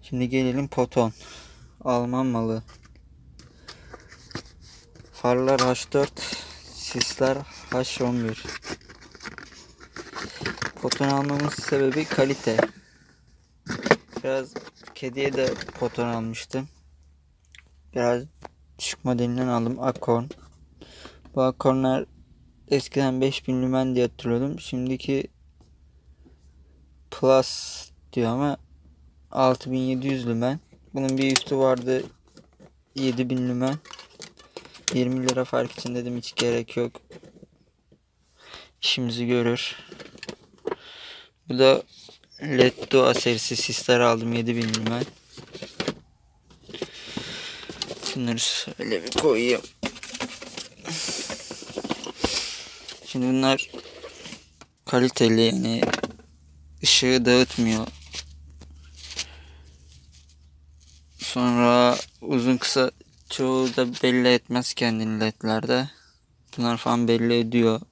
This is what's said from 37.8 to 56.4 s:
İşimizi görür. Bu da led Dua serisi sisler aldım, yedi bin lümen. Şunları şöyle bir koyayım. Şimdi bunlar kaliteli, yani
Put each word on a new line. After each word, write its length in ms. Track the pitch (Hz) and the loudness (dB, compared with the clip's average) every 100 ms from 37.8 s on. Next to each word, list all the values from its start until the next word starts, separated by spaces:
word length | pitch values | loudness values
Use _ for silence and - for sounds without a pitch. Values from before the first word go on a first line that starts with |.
| _ _ _ _ _ _ - - - _ | _ _ _ _ _ _ -20 -20 -20 _
İşimizi 440 | - - 123 117 120 | -4 -2 -2 -2 0
görür. 500 | 123 117 120 - - - - - - - - - _ - - - - - - - _ - | 2 2 0 -4 -8 -16 -20 -20 -16 -16 -16 -20 _ -10 -10 -12 -20 -20 -20 -20 _ -6
Bu 100 | 123 | 6
da 240 | 131 135 - - - - _ - | 6 6 2 -18 -20 -20 _ -12
led 480 | 143 127 127 - - | -2 4 4 4 2
Dua 240 | 135 127 | 6 6
serisi 420 | 123 - 113 - 120 | 4 2 0 -2 -4
sisler 440 | - 117 - 123 | -4 -4 2 6
aldım, 320 | 120 113 113 | 6 4 0
yedi 240 | 117 117 117 | -2 -2 -2
bin 180 | 113 | -2
lümen. 300 | 110 110 120 - - _ - - - - - - - _ _ _ _ _ - - - - - - - - - - - - - - - | -2 -2 -2 -6 -10 _ -20 -20 -16 -16 -8 -8 -8 _ _ _ _ _ -20 -18 -12 -12 -12 -12 -10 -10 -12 -12 -14 -14 -12 -10 -8
Şunları 340 | - - 120 117 | -8 -4 -2 0
şöyle 640 | - - - - 98 104 | -2 -2 -6 -8 -4 -4
bir 60 | 101 | -2
koyayım. 520 | - 156 113 120 120 - - - - - - - - - - - - - 165 - - - - - - - - - - - - - - - - - - - - - | 0 2 4 2 0 -2 -10 -10 -10 -14 -10 -10 -10 -14 -14 -14 -14 -10 -6 -6 -6 -8 -10 -10 -14 -10 -8 -6 -8 -8 -6 -4 -4 -6 -10 -14 -18 -18 -18 -8
Şimdi 200 | 131 127 | -2 0
bunlar 440 | 131 135 135 - - - - - - - - - _ - _ - | 2 2 0 -2 -12 -18 -18 -18 -16 -18 -18 -20 _ -20 _ 0
kaliteli, 560 | 127 127 - 117 113 | 2 2 4 4 6
yani 400 | 113 104 117 113 - - - - - - | 4 2 -2 0 0 0 -4 -10 -20 -20